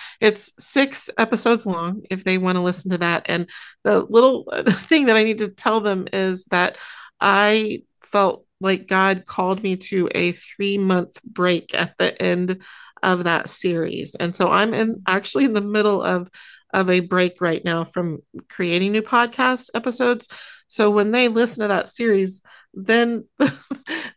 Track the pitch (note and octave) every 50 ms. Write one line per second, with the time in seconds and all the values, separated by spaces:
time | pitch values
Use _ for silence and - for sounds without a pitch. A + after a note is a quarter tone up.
0 | - - - - A3 G#3+ G#3+ - - - - - - - - C#4 C#4 C4+ C4+ -
1 | - - - - A3+ A3 B3 G3+ - A#3 A#3 A3+ - G3+ F3+ E3+ E3+ F3 F#3+ A3
2 | - - F#3+ F#3 - F#3+ F#3 F#3 F#3 F#3 F#3 F3+ F3+ F3+ F3+ F3+ - F#3+ F#3 E3+
3 | F3 E3+ E3+ - - - E3+ F3 F3 - - - - - - _ - - G#3 F#3+
4 | - F3+ G#3 A#3 B3 C4+ C4 A3+ - - - - - - - - - - D#4+ D#4
5 | C#4 A#3+ A3 A3 G#3+ A3 G#3+ G#3+ G#3+ G3 F#3+ - - A3+ A3 A3 G#3 G#3 G3 F#3
6 | F3+ - - G3 F#3+ F#3+ F#3 F3+ - - F#3 F3+ F3+ - - - - - - -
7 | - - _ - - G3 G3 G3 G#3 G#3 G#3+ A3 A3 G#3+ - - - _ _ _
8 | - - - G3+ G3 F3+ - - _ _ _ - F#3 F#3+ F#3+ F#3+ F#3+ - F#3+ F#3+
9 | F#3+ G3 G3 F#3 F#3+ - - - F#3 F#3 G3 F#3+ G#3+ F#3+ F#3 F#3 - - G3 F#3
10 | F3 - - - F3 F3 E3+ - - - - - G3+ G3+ G3+ G3+ G3 F#3+ F#3 F3+
11 | E3+ - - - - - - - F3+ F3+ F3 E3 - - - - E3+ F3+ - -
12 | E3+ - - - F#3 F3+ F3 F3+ F3+ F3+ F#3 F#3 - - - - - - - -
13 | - F#3+ F#3 F3 F3 F3 E3+ - - - - - - F3+ E3+ E3 D#3+ - - -
14 | - - - - F3 E3+ F3+ - F#3+ E3+ E3+ F#3 G#3 A3+ A3 - A3+ A3+ A3+ G3+
15 | F#3 - F#3 G3 G3 - - C4+ C#4 C4+ A3 G#3 G3+ G#3 G#3 G#3+ G#3 G#3 G3+ F#3
16 | - - F#3 F3+ F3 - - - - - - - _ _ - F#3+ F#3+ F#3 F3+ F3+
17 | F3 F3+ F#3+ F3+ F3+ F3+ F3+ - F3+ E3+ D#3+ - - F3+ E3 E3 E3 - - F#3
18 | F3 E3+ D#3 - - _ - - - _ - - F#3 F3 E3+ F3+ F#3+ G3+ G#3 G#3+
19 | G#3+ - B3+ A#3+ A#3+ A#3 A#3+ - B3+ B3+ B3+ B3 - - - A3+ A3+ C4 A#3 -
20 | B3+ A#3+ A#3+ A3 - - - - - - - - _ - - - A3 G#3 G#3 G#3
21 | G3+ G#3+ A3+ B3 B3 A#3+ A3 A3+ A#3+ A#3 A#3 - G#3+ G#3 G3 F3 - - - -
22 | A#3 A3+ G#3 G3 F#3+ F#3 F#3+ - _ _ - - _ _ - G3 F#3+ - A3+ A#3
23 | A#3+ A#3 A#3 A3 - _ _ - C#4+ - - - - - C4+ - - - D#4 E4+
24 | D4 - -